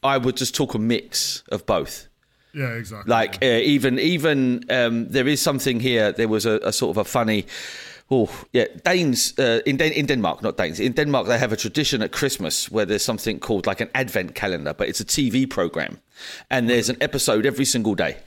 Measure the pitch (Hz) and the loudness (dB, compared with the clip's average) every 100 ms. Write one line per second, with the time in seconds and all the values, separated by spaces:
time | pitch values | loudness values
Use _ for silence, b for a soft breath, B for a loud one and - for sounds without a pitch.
0 | 135 135 123 123 123 - 135 113 110 120 | 2 2 0 -2 -4 -2 -2 0 0 0
1 | - - - - - 104 - 92 71 - | -2 -4 -4 -6 -6 -6 0 0 0 -10
2 | - _ _ _ _ 151 131 117 101 107 | -18 _ _ _ _ -6 -6 -6 -10 -10
3 | 101 117 110 - 131 117 120 143 131 120 | 0 2 2 0 2 4 4 4 4 2
4 | 156 175 156 143 127 123 - 127 120 117 | 2 2 2 2 2 0 0 0 2 0
5 | 110 135 127 147 - 139 139 120 127 117 | 0 0 2 2 2 0 0 0 2 4
6 | 104 - 113 107 113 107 - - 113 92 | 2 2 0 2 2 0 0 0 0 0
7 | 101 135 113 104 - B B B B B | 0 0 2 0 -2 B B B B B
8 | B 135 107 - - 127 - - - 185 | B 0 0 -4 -2 2 2 0 0 2
9 | 160 120 - - 131 113 143 139 156 147 | 2 2 0 0 2 2 0 2 2 0
10 | 143 131 95 - 107 - 80 85 110 120 | 0 0 0 -2 -4 -2 -4 0 0 0
11 | 147 139 95 120 131 107 110 147 151 127 | 0 0 2 0 2 -2 -2 -2 0 0
12 | 101 - 139 - 80 - - 110 98 104 | -2 -2 -2 -2 -4 -4 -2 -2 0 0
13 | - 110 - 104 - 104 98 95 113 131 | 0 -2 -4 -6 -2 0 0 -2 -4 -4
14 | 131 104 90 - 104 87 73 80 - - | -2 -4 -4 -6 -4 -4 -4 -4 -4 -4
15 | 104 - 131 117 131 - 85 80 73 - | -4 0 2 2 0 0 -2 -2 -6 -8
16 | _ B B B B 131 117 120 110 127 | _ B B B B 0 2 2 2 -2
17 | 143 139 - 107 135 127 135 120 107 95 | -2 0 2 2 2 0 0 2 0 0
18 | 80 - | -2 -4